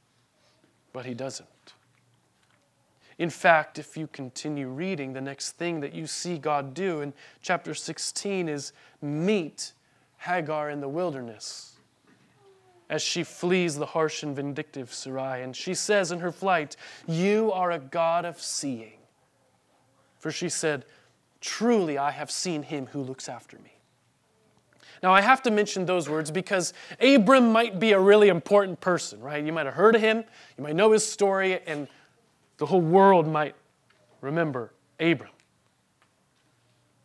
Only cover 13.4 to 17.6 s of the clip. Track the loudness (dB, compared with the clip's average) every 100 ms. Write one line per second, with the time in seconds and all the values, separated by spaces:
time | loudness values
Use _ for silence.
13.4 | 0 0 0 -2 -6 -2 -2 -4 -8 -6
14.4 | -6 -8 -10 -12 -12 -12 -10 -8 -6 -8
15.4 | -10 -10 -8 -6 0 0 0 -4 -6 -4
16.4 | 0 0 -2 -10 -20 -16 -6 0 2 2
17.4 | 2 0